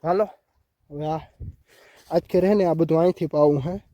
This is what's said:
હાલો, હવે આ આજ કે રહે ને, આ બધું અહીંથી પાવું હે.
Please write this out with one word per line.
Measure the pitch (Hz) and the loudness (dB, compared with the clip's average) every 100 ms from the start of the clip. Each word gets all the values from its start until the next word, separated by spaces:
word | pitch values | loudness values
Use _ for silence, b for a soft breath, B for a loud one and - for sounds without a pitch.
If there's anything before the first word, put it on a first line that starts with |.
હાલો, | 156 185 208 - _ _ _ _ _ | -2 -2 -2 -6 _ _ _ _ _
હવે | 147 151 | -10 -6
આ | 156 - _ - - _ b b b b | -6 -10 _ -16 -16 _ b b b b
આજ | 165 | -4
કે | - 185 | 0 0
રહે | 185 | 2
ને, | 208 180 | 2 2
આ | |
બધું | 160 165 160 | 0 0 2
અહીંથી | 175 180 165 | 2 0 -4
પાવું | 151 147 147 | 2 4 2
હે. | 139 196 _ | -4 -10 _